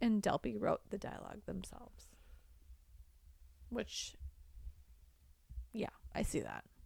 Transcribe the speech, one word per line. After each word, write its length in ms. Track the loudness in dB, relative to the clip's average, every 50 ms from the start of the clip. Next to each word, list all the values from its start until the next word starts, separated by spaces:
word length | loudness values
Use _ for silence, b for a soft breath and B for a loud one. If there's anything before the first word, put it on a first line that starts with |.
and 200 | 6 6 6 8
Delpy 380 | 8 6 6 6 4 2 2 4
wrote 220 | 4 4 4 4 2 -2
the 60 | -6 -4
dialogue 420 | -4 -4 -6 -6 -8 -8 -10 -8 -6 -4
themselves." 640 | -4 -4 -4 -6 -8 -12 -14 -16 -16 -18 -18 -20 -20 -20 -20 -18 -18 -18 -18 -20 -20 -20 -18 -18 -18 -18 -20 -20 -18 -18 -18 -20 -20 -20 -20 -20 -20 -20 -20 -20 -20 -18 -12 -6
Which, 460 | -4 -2 -2 -2 -4 -6 -6 -6 -8 -8 -10 -10 -10 -12 -16 -16 -14 -10 -10 -10 -10 -10 -14 -20 -20 -20 -20 -20 -20 -20 -20 -20 -20 -20 -18 -8 -6 -4 -4 -2
yeah, 180 | -2 -2 -2 -2 -2 -8 -12 -4 0
I 80 | 2
see 180 | 2 2 2 2
that. 240 | 0 -2 -4 -6 -8 -12 -16 -20 -20